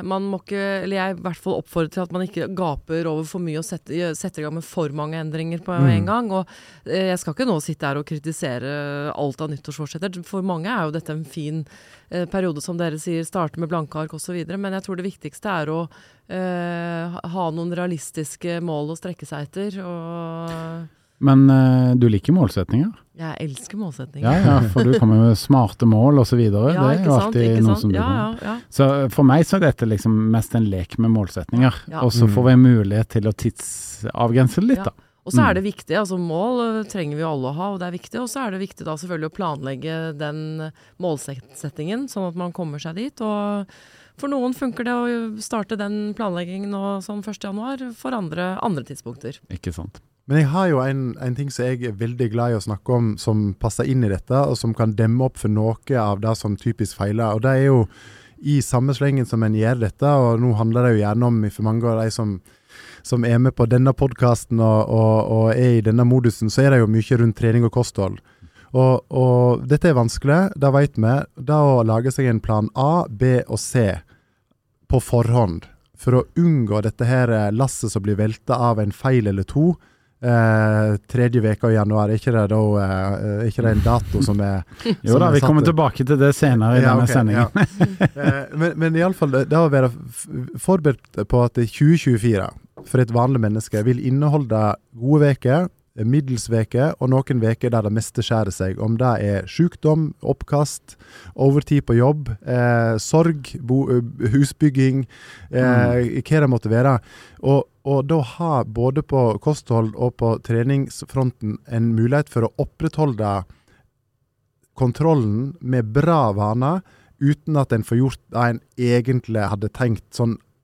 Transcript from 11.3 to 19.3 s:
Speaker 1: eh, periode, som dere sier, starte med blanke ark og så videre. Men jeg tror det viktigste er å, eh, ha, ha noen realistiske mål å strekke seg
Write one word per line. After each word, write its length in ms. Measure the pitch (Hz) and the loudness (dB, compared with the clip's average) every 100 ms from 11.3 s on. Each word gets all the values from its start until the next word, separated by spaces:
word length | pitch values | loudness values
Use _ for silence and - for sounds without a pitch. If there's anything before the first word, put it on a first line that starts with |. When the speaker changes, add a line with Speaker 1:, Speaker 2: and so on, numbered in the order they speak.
| 165 147 160 143 - - - - | -10 -8 -8 -8 -14 -20 -20 -10
Speaker 1:
eh, 140 | 180 | -8
periode, 380 | 175 196 180 147 | -6 -4 -4 -6
som 160 | 180 175 | -8 -6
dere 160 | 170 156 | -6 -6
sier, 220 | 180 165 | -6 -6
starte 380 | 160 190 156 165 | -6 -6 -6 -6
med 80 | 160 | -6
blanke 320 | 170 151 156 | -6 -6 -8
ark 140 | 156 | -10
og 60 | 156 | -10
så 80 | - | -10
videre. 240 | 175 160 196 | -10 -8 -8
Men 140 | 196 | -6
jeg 120 | 190 | -8
tror 120 | 196 185 | -8 -8
det 120 | 190 | -10
viktigste 400 | - 151 - 214 | -10 -16 -10 -6
er 140 | 175 147 | -4 -4
å, 140 | 160 165 - _ _ - | -6 -8 -12 _ _ -12
eh, 760 | 185 185 175 175 170 170 170 170 | -8 -6 -6 -6 -6 -6 -8 -8
ha, 80 | 170 175 | -10 -8
ha 220 | 185 165 | -6 -4
noen 260 | 165 175 175 | -4 -6 -4
realistiske 840 | 180 160 - 160 151 - 175 170 | -4 -6 -8 -10 -10 -10 -8 -6
mål 280 | 170 147 147 | -6 -6 -6
å 40 | 165 | -8
strekke 320 | 180 170 | -12 -14
seg 160 | 147 | -12